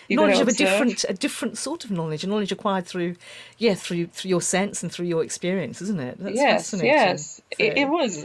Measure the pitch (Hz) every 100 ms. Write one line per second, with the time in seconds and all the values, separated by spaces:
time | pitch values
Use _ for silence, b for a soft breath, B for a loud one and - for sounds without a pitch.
0 | B 247 311 190 226 220 - 202 240 196
1 | - 190 285 - 262 - 269 330 226 180
2 | 160 151 190 214 196 190 208 190 180 180
3 | 175 175 B B B - 226 190 - 175
4 | 170 - 190 180 - 185 196 - 170 -
5 | 175 165 127 - 175 190 131 - 185 190
6 | 127 - 196 220 277 180 165 202 226 294
7 | 202 180 151 - _ - 214 240 277 339
8 | 254 156